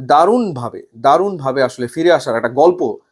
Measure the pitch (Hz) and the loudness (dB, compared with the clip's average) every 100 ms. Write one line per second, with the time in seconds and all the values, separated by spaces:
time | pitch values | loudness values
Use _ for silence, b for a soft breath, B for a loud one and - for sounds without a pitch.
0 | 127 143 175 247 220 135 117 98 - 113 | 0 2 4 2 -2 -6 -10 -12 -20 -2
1 | 135 156 196 180 135 135 123 - 120 - | 2 2 0 -4 -4 -2 -2 -2 -8 -2
2 | 170 160 - 113 113 123 165 180 135 104 | 2 2 0 -4 -2 2 2 2 -4 -6
3 | _ | _